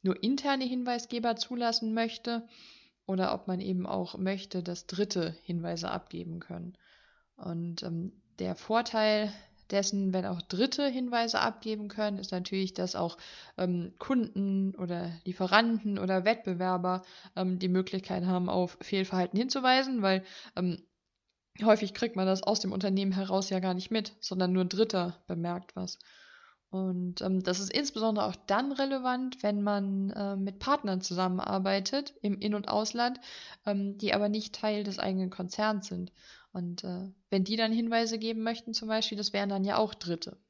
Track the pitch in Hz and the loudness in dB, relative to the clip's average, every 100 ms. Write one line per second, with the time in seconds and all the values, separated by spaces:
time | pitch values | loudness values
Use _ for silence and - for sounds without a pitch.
0 | 190 - 214 277 277 269 262 247 247 240 | 0 0 0 0 0 0 0 -2 0 -2
1 | 240 240 233 226 - 240 240 226 220 220 | -2 -2 0 -2 -4 0 0 0 0 0
2 | 226 - - 233 233 - - - - _ | 0 -2 -4 -4 -6 -20 -20 -20 -20 _
3 | - 190 185 - - 185 190 185 180 190 | -2 0 2 0 -2 -4 0 -2 0 -2
4 | 175 - 190 196 - 185 175 175 - 180 | -4 -2 -2 -2 -4 -6 -6 -8 -8 -2
5 | 202 180 165 165 - 175 170 170 170 180 | 0 0 -2 -6 -6 -4 -4 -4 -4 -6
6 | - 170 170 170 - 170 170 185 _ _ | -6 -10 -8 -10 -10 -10 -12 -14 _ _
7 | _ _ _ - 175 165 170 170 175 165 | _ _ _ -12 -6 -4 -4 -6 -6 -4
8 | 175 - _ - 185 180 - 226 233 220 | -6 -10 _ -6 -4 -4 0 0 2 2
9 | 214 214 214 - - _ _ 196 202 196 | 4 4 0 -6 -20 _ _ 0 2 0
10 | 190 185 190 175 - 185 262 277 285 254 | 2 0 -2 -4 -4 0 2 2 0 0
11 | 247 240 233 226 226 220 220 214 208 208 | 0 0 2 2 0 -2 -6 -4 -6 -2
12 | 214 202 190 180 185 190 190 190 180 185 | -2 -2 -4 -4 -2 0 -2 -2 -4 -2
13 | 170 - - - - - 185 175 175 - | -4 -4 -18 -18 -16 -2 0 0 -4 -10
14 | - 262 220 190 196 196 190 - 180 175 | 0 0 2 -2 0 2 0 -2 -4 -2
15 | 175 170 - 180 185 202 233 220 208 202 | -4 -6 -8 -4 4 6 6 2 0 -2
16 | 190 190 190 226 196 175 185 180 185 185 | 2 2 4 2 0 -2 0 2 2 0
17 | 185 - - - 185 180 185 185 185 190 | -4 -20 -12 -2 0 2 2 2 2 -4
18 | 185 185 180 180 180 185 180 - - 196 | -4 -2 2 2 2 2 0 -4 -2 -2
19 | 190 185 180 196 254 269 254 254 269 247 | 0 0 2 2 0 2 4 4 4 2
20 | 196 190 185 - - - 180 165 _ _ | 4 2 0 -18 -10 -2 -2 -2 _ _
21 | _ _ _ _ _ - 214 214 202 - | _ _ _ _ _ 0 6 6 4 -2
22 | 233 190 190 190 - 220 190 190 196 190 | -2 0 2 2 2 0 0 0 2 2
23 | 196 185 190 190 190 185 185 180 190 220 | 2 0 0 0 0 0 0 -2 -2 -2
24 | 208 - - 185 180 185 180 185 220 190 | -2 -8 -4 2 4 4 4 4 2 4
25 | 175 170 - 175 170 175 - - 185 - | -2 -6 -8 -4 -2 -4 -8 -8 -8 -10
26 | - - - - - _ _ 190 190 180 | -18 -20 -20 -20 -20 _ _ -2 0 0
27 | 180 180 190 190 185 180 196 - 285 220 | -2 -2 2 2 2 -2 0 -2 -2 0
28 | 220 208 214 175 - 202 269 277 269 269 | 0 2 0 -4 0 0 2 0 0 0
29 | 254 247 254 254 208 208 202 202 196 196 | 0 0 -2 -2 0 2 2 2 0 0
30 | 196 - 202 196 196 196 - 285 208 185 | 0 -2 -2 -2 -4 -4 0 2 2 -2
31 | 185 175 185 185 - 196 190 196 196 269 | -2 0 2 0 0 0 2 2 0 -2
32 | 277 - 208 196 208 208 202 208 220 233 | -4 -4 -2 0 0 -2 0 0 0 0
33 | 240 254 - - - - - 196 196 202 | 0 0 -12 -16 -16 -8 -2 0 -2 0
34 | 208 202 208 214 214 - 214 208 202 190 | 2 4 4 0 -4 -2 0 0 -2 -2
35 | - 190 185 - 185 - 214 214 190 180 | 0 0 -2 -4 -6 0 0 0 -4 -8
36 | 180 _ - - - 185 175 175 185 180 | -8 _ -20 -20 -10 -6 -6 -6 -6 -6
37 | 190 - _ 196 190 220 220 226 233 233 | -8 -14 _ 2 2 2 2 2 2 2
38 | 226 220 226 226 226 233 - 220 220 220 | 2 0 -2 -2 -2 -4 -6 -6 0 0
39 | 220 208 202 202 202 196 190 - 214 - | 0 -2 -2 0 0 0 2 4 2 0
40 | 175 165 - - _ | -4 -4 -6 -14 _